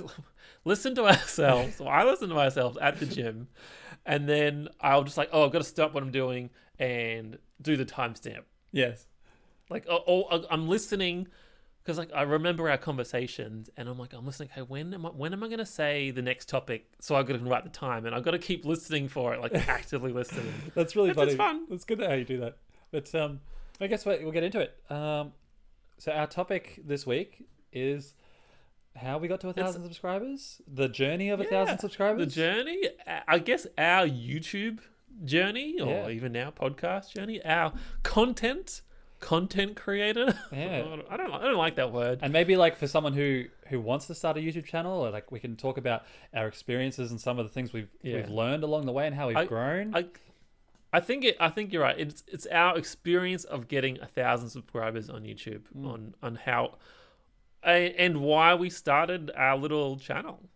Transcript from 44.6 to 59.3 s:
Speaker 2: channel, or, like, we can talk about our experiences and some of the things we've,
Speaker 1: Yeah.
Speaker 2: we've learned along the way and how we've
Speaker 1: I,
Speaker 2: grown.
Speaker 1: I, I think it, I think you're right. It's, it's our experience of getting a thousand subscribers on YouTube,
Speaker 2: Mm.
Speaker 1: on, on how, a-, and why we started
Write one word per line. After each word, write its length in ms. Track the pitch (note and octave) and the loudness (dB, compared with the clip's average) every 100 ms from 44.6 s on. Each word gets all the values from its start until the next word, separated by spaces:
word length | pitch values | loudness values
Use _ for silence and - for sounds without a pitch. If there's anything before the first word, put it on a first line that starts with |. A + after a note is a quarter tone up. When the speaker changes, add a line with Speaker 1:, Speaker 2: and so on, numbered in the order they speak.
| D#3 | -6
Speaker 2:
channel, 380 | E3 F3 F#3 | -4 -2 -2
or, 60 | A#2+ | -2
like, 220 | G#2+ - | -4 -8
we 80 | A#2 | -10
can 160 | B2 A2 | -8 -4
talk 220 | C3 C3+ | -4 -2
about 240 | B2 A2+ - - - A2+ | -2 -2 -4 -20 -10 -6
our 120 | A2 | -4
experiences 600 | - - B2 C3 C3 A#2+ | -6 -4 -2 -2 -4 -6
and 100 | A#2 | -4
some 200 | - B2 | -4 -4
of 80 | A2 | -4
the 40 | |
things 220 | - B2 | -6 -6
we've, 160 | A2+ G#2 - | -6 -10 -10
Speaker 1:
Yeah. 140 | C3+ A2+ | -6 -4
Speaker 2:
we've 120 | G#2 | -4
learned 340 | G#2+ A#2 D3 | 0 0 0
along 220 | D3+ D3+ C3+ | 0 -2 0
the 60 | |
way 160 | C3 D3+ | -2 -2
and 80 | C#3 | -2
how 140 | C3+ | 0
we've 80 | B2 | 0
Speaker 1:
I, 80 | F3+ | 0
Speaker 2:
grown. 500 | A2+ C3 F3 G#3+ F3 | -2 -2 -2 -2 -2
Speaker 1:
I, 100 | F3 - - _ _ _ _ _ - E3+ | -4 -10 -20 _ _ _ _ _ 0 0
I 40 | |
think 240 | F3 C4+ B3+ | 2 2 2
it, 100 | - | 4
I 100 | E3 | 2
think 240 | F#3 G#3 | 0 -4
you're 80 | F3 | 2
right. 160 | C3 C#3 | 2 2
It's, 260 | D3+ - - | -2 -8 -12
it's 180 | F3 - | -10 0
our 260 | F3 F3+ E3+ | 4 6 4
experience 680 | - - E3+ F3 F3+ F#3 - | -2 -8 2 2 2 -4 -6
of 220 | B2+ A#2 | -8 -2
getting 320 | C#3 C3 B2+ | 0 0 -2
a 60 | A#2+ | -8
thousand 440 | - B2 A#2+ A#2 | -2 2 2 -2
subscribers 600 | B2+ - A#2+ A2 A2+ A2 | -12 -8 -4 -4 -4 -8
on 140 | A#2 | -12
YouTube, 380 | G#2+ G#2+ - G#2+ - C3+ | -12 -12 -12 -12 -14 -12
Speaker 2:
Mm. 120 | C3+ | -10
Speaker 1:
on, 220 | A#2 A2 - | -10 -14 -10
on 140 | A#2+ A#2 | -10 -6
how, 400 | - B2 A#2+ - - - - _ _ _ _ _ E3+ | 0 0 0 -4 -20 -20 -20 _ _ _ _ _ 6
a-, 300 | F3 F3 F3+ | 6 6 4
and 240 | F3+ D#3 | 2 4
why 320 | C#3+ D3+ E3 | 4 8 8
we 160 | F3 F3+ | 8 2
started 640 | - - C#3+ E3+ F3+ D#3 | -2 2 4 4 -2 -4